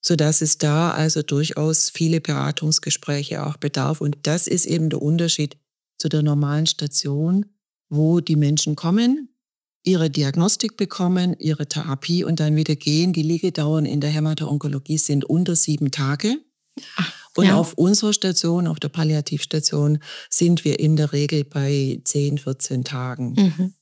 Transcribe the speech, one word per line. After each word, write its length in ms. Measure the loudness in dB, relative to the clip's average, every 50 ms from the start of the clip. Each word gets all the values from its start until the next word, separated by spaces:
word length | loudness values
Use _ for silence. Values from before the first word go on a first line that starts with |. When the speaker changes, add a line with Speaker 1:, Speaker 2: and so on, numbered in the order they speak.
| 0
Speaker 1:
sodass 380 | 0 0 2 2 2 2 2
es 160 | 2 0 0 0
da 320 | 0 0 2 2 0 0
also 300 | 0 0 0 0 0 -2
durchaus 680 | -2 -2 -2 -2 -2 -2 -2 -2 -2 0 0 0 0 0
viele 280 | 0 0 0 0 0 0
Beratungsgespräche 1300 | -2 -2 -4 -2 -2 -2 -4 -2 -2 0 0 0 0 -2 -6 -6 -4 -4 -4 -4 -4 -6 -6 -6 -6
auch 120 | -6 -8 -4
bedarf. 440 | -6 -4 -2 -2 -2 -2 -2 -2
Und 160 | -2 -4 -4 -4 _
das 240 | -2 0 0 0 0
ist 180 | 2 0 0
eben 240 | 0 0 0 0 0
der 140 | -2 -2 0
Unterschied 540 | 0 0 0 0 0 0 -2 -2 -6 -6 _ _ _ _ _ _ _ _ _
zu 100 | -4 -2
der 140 | 0 2 2
normalen 420 | 2 2 2 0 0 0 0 0
Station, 800 | 0 -2 -2 -6 -4 -4 -4 -4 -2 -2 -2 0 2 2 0 0 -2 _ _ _ _ _ _ _ _
wo 320 | 0 2 4 4 4 2
die 160 | 2 2 2 4
Menschen 380 | 4 4 2 0 0 -2 -4
kommen, 520 | -2 0 0 2 2 4 2 2 0 -2 -10 _ _ _ _ _ _ _ _ _ _ _
ihre 260 | 0 2 2 2 0
Diagnostik 680 | 0 0 -2 0 2 2 2 2 2 0 -2 -6 -4
bekommen, 600 | -4 -6 -6 -4 -2 0 0 2 2 0 0 -2 -2
ihre 300 | -2 -2 -2 -2 -4 -6
Therapie 560 | -6 -6 -4 -4 -6 -6 -2 -2 -2 0 0
und 160 | 0 0 0
dann 160 | 2 2 2
wieder 200 | 2 2 0 -2
gehen. 380 | -2 0 0 2 2 2 2 0
Die 80 | 0 0
Liegedauern 600 | 0 0 0 0 -2 -2 0 -2 0 0 0 0
in 160 | 0 -2 -2
der 80 | -2 0
Hämato-Onkologie 880 | 0 0 0 0 -2 -2 -2 -2 -2 -2 -2 -4 -6 -6 -4 -4 -2 -2
sind 280 | 0 0 0 0 0
unter 300 | 0 0 0 2 2 2
sieben 360 | 0 2 0 0 0 0 -2
Tage. 460 | -2 -2 -2 -2 -2 0 0 -2 -2 -2 -6 _ _ _ _ _ _ -20 -20 -14 -6
Speaker 2:
Ah, 80 | -6 -6 -6 -6 -14 -20 -10 0
Speaker 1:
Und 100 | 4 4 6
Speaker 2:
ja. 80 | 6 6
Speaker 1:
auf 160 | 2 0 2
unserer 400 | 2 4 4 4 4 2 2 0
Station, 540 | 2 0 0 0 0 0 0 0 2 0 0
auf 120 | -2 -2
der 100 | -4 -6
Palliativstation, 1080 | -2 0 0 2 2 0 -2 -4 -6 -6 -6 -2 -4 -2 -2 0 0 2 2 2 2 0 -2 -8 -16 -16 -10 -4
sind 340 | -2 2 4 4 4 2 2
wir 140 | 0 0 2
in 160 | 2 2 4 4
der 160 | 2 0 0
Regel 300 | -2 -2 0 0 -2 -2
bei 540 | -2 -4 -2 -2 0 0 0 0 -2 -2 -4 -4
zehn, 320 | -2 -2 0 0 0 -2 -2
vierzehn 460 | -4 -6 -4 -4 -4 -2 -2 -4 -4
Tagen. 500 | -4 -6 -6 -6 -6 -6 -6 -6 -4 2
Speaker 2:
Mhm. 400 | 4 4 2 4 0 -4 -4 -4 _